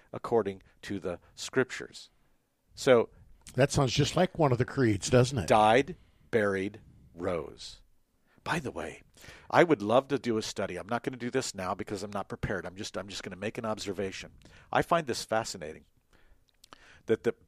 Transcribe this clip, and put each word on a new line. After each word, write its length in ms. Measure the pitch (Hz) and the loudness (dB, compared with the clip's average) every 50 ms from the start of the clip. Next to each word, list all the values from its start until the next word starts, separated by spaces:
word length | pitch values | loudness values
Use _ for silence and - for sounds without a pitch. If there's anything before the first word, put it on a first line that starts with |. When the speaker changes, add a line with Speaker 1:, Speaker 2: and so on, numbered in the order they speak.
| _ _ - | _ _ -12
Speaker 1:
according 480 | 117 - - 120 113 101 98 95 95 - _ _ _ - | -12 -4 0 2 2 2 0 -4 -10 -12 _ _ _ -10
to 160 | - 101 98 | -8 -6 -6
the 200 | 85 92 87 - _ _ _ | -4 -6 -8 -8 _ _ _
Scriptures." 720 | - - - - 131 123 - - - - - - - - - _ _ _ _ _ _ _ _ _ _ _ _ _ | -14 -12 -4 0 0 0 0 -4 -10 -12 -14 -16 -18 -20 -20 _ _ _ _ _ _ _ _ _ _ _ _ _
So 360 | - - 139 127 117 107 - _ - - - - - _ - - | 0 4 6 6 6 6 2 _ -18 -20 -20 -20 -20 _ -4 0
Speaker 2:
That 180 | 123 135 - - | 2 2 2 4
sounds 180 | 156 143 120 | 2 0 2
just 240 | - - 147 - - | 2 0 0 2 2
like 220 | 160 185 180 - | 2 0 0 2
one 160 | - 160 135 123 | 2 2 2 2
of 40 | |
the 80 | 117 123 | 2 0
creeds, 440 | - - 135 127 113 104 95 - - | -2 0 2 2 2 2 0 0 4
doesn't 280 | 127 123 127 127 143 | 4 4 4 4 2
it? 100 | 120 82 | -2 2
Speaker 1:
died, 500 | - 120 107 107 107 113 131 139 175 175 - _ _ _ _ _ _ | 4 6 6 8 8 6 6 4 0 -4 -16 _ _ _ _ _ _
buried, 480 | - 113 104 101 98 95 95 104 104 104 - - - - - - - | 0 2 2 2 2 0 -2 -4 -6 -10 -18 -20 -20 -20 -20 -20 -12
rose. 680 | 85 87 95 90 82 69 - - - - - - - - _ _ _ _ _ _ _ _ _ _ _ - | -8 -4 -4 -4 -4 -4 -8 -12 -16 -16 -18 -18 -20 -20 _ _ _ _ _ _ _ _ _ _ _ -6
By 160 | - 147 170 | -4 -4 -4
the 120 | 135 113 | -4 -6
way, 300 | - 82 80 80 - - - _ _ - - - - - - - | -8 -8 -8 -8 -10 -14 -18 _ _ -20 -20 -20 -20 -20 -4 2
I 140 | - 127 170 | 6 6 6
would 180 | 175 151 104 | 6 6 2
love 260 | 101 104 113 131 135 - | 2 4 4 4 4 2
to 100 | 143 123 | -2 -2
do 180 | 98 117 110 | 0 -2 -2
a 40 | 110 | -2
study. 360 | 107 - - - 101 92 90 | -2 -4 -4 -6 -6 -6 -6
I'm 100 | 87 85 | -8 -8
not 160 | 95 120 117 - | -6 -6 -6 -4
gonna 140 | 139 131 | -6 -8
do 140 | 120 120 123 | -8 -6 -4
this 240 | 110 131 127 - - | -2 -2 -4 -4 -6
now 180 | 98 92 90 101 | -6 -4 -4 -4
because 300 | 95 107 - 107 95 101 | -6 -6 -8 -8 -8 -8
I'm 80 | 104 | -8
not 180 | 101 101 95 - | -6 -8 -8 -8
prepared. 360 | 117 - - - 107 90 85 | -8 -6 -6 -4 -4 -4 -6
I'm 100 | 90 90 | -8 -10
just, 200 | 95 104 - - | -12 -10 -8 -8
I'm 120 | 95 92 | -8 -8
just 160 | 101 98 - - | -8 -10 -12 -12
gonna 120 | 107 92 | -12 -10
make 220 | 90 101 113 - | -8 -8 -8 -6
an 80 | - 113 | -6 -4
observation. 640 | 110 110 104 - 104 95 92 101 95 92 - - 80 - - - - - - - _ | -4 -4 -4 -6 -6 -4 -4 -4 -6 -6 -8 -14 -16 -18 -20 -20 -20 -20 -20 -8 _
I 120 | - 127 151 | 0 0 2
find 240 | - 175 170 165 | 2 2 0 0
this 160 | 123 - - - | -2 -4 -6 -4
fascinating, 640 | - 110 110 113 - - 98 78 78 78 76 - _ _ _ _ _ _ _ - - - _ _ _ _ _ _ _ - - - - - - _ | -2 -2 -2 -2 -4 -8 -10 -10 -12 -12 -14 -18 _ _ _ _ _ _ _ -20 -20 -20 _ _ _ _ _ _ _ -20 -20 -20 -20 -20 -8 _
that 160 | - 110 - - | 0 0 0 0
the 100 | 120 - _ _ | -2 -2 _ _